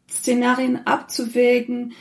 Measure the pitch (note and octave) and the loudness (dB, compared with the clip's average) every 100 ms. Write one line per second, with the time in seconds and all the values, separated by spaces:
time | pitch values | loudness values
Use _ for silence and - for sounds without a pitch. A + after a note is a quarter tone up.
0 | _ - - B3 B3 B3+ B3+ B3 - - | _ -6 0 2 2 2 0 -2 -2 -4
1 | - - A#3 B3 A#3+ B3 A#3+ B3 A#3+ - | -4 -6 -2 2 4 4 0 -6 -8 -12